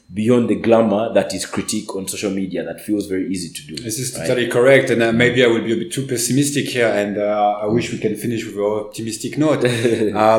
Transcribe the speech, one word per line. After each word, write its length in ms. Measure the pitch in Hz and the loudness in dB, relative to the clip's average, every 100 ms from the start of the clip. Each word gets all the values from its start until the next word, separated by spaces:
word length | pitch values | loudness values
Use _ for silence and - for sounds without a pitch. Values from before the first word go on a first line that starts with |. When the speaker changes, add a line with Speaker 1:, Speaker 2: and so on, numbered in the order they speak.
| - | -12
Speaker 1:
beyond 340 | 90 110 123 110 | -2 2 2 2
the 60 | |
glamour 580 | 101 110 113 110 101 113 | 0 4 4 4 2 0
that 180 | 104 95 | 0 0
is 100 | 95 - | -4 -6
critique 480 | - 95 107 - 95 | -6 -4 -6 -6 -8
on 100 | 92 | -8
social 240 | 95 104 | -6 -4
media 320 | 98 92 87 | -4 -4 -6
that 160 | 80 82 | -8 -8
feels 260 | - 104 90 | -4 -2 -2
very 200 | 92 90 | -4 -2
easy 220 | 95 85 | -4 -6
to 140 | - 73 | -12 -14
do, 160 | 78 | -12
Speaker 2:
This 160 | 113 120 | -8 -6
is 180 | 127 - | -6 -4
Speaker 1:
right? 80 | - | -2
Speaker 2:
totally 220 | 123 117 | -2 0
correct, 420 | 123 131 135 - | 4 6 6 4
and, 120 | 117 | 2
uh, 80 | 117 | 2
maybe 300 | 117 120 117 | 2 2 4
I 40 | 120 | 4
will 160 | 113 | 2
be 100 | 107 | 0
a 40 | 113 | -2
bit 160 | - | -4
too 140 | - 131 | -6 -4
pessimistic 600 | 120 - 127 143 143 - | -4 0 0 2 0 -2
here, 200 | 123 113 | 0 2
and, 280 | 101 104 101 | 2 0 0
uh, 440 | 104 104 104 104 | 0 2 2 2
I 40 | 107 | 0
wish 240 | 117 110 | 0 0
we 60 | 113 | -2
can 160 | 110 101 | -2 -2
finish 280 | 120 110 | -4 -4
with 120 | 107 101 | -6 -2
an 60 | |
optimistic 760 | 101 107 104 - 113 104 117 135 | -2 -2 -6 -8 -8 -8 -6 0
note. 260 | 156 131 | 0 2
Speaker 1:
<laughs> 500 | 123 117 123 113 104 | 0 2 0 2 0
Speaker 2:
Uh, 240 | 101 110 | 2 4